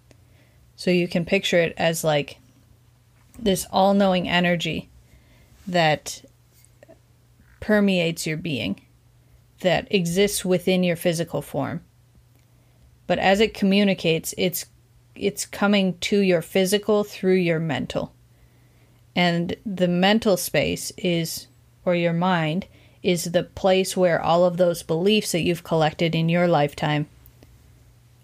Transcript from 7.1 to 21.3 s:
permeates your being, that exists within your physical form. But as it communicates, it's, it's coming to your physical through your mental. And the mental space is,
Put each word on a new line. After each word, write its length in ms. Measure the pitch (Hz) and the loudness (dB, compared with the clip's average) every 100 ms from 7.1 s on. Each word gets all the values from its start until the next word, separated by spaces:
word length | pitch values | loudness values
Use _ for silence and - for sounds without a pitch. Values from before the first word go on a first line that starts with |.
| _ _ _ _ _ | _ _ _ _ _
permeates 680 | - 214 202 185 165 165 165 | 0 2 2 2 0 -4 -6
your 120 | 156 | -6
being, 420 | 175 123 - - _ _ _ _ _ _ _ - | -6 -6 -6 -8 _ _ _ _ _ _ _ -4
that 260 | 180 151 - | 0 0 0
exists 480 | 202 170 175 202 - | -2 0 0 0 0
within 380 | 180 180 180 185 | -2 0 2 0
your 140 | 180 165 | 0 0
physical 460 | 180 165 170 143 | -2 -2 -4 -8
form. 400 | - 147 123 131 - _ _ _ _ _ _ _ _ _ _ _ - | -8 -6 -6 -8 -14 _ _ _ _ _ _ _ _ _ _ _ -4
But 120 | 175 | 0
as 220 | 185 202 | 2 2
it 120 | 226 | 2
communicates, 800 | - 196 196 202 185 170 160 - - | 0 2 2 2 0 0 -2 -4 -4
it's, 260 | 180 - - _ _ _ _ | -2 -4 -10 _ _ _ _
it's 300 | - 202 202 | -6 -6 -6
coming 540 | - - 202 202 190 175 | -10 -2 0 2 0 -2
to 220 | - 202 | -2 2
your 200 | 190 170 | 2 2
physical 640 | 165 190 185 202 208 208 | 0 0 0 0 0 0
through 300 | 208 - 185 | -2 -2 0
your 240 | 185 170 160 | 2 2 0
mental. 560 | 160 127 - - - - _ _ _ _ _ _ _ _ _ | -2 -4 -6 -6 -8 -12 _ _ _ _ _ _ _ _ _
And 400 | - 180 170 175 - 220 | -2 0 0 -2 -6 -8
the 220 | 180 180 | -2 0
mental 500 | 175 185 226 226 185 | 2 2 2 2 0
space 540 | - 151 151 170 - - | 0 0 0 -2 -8 -6
is, 500 | 180 170 160 | -2 -2 -4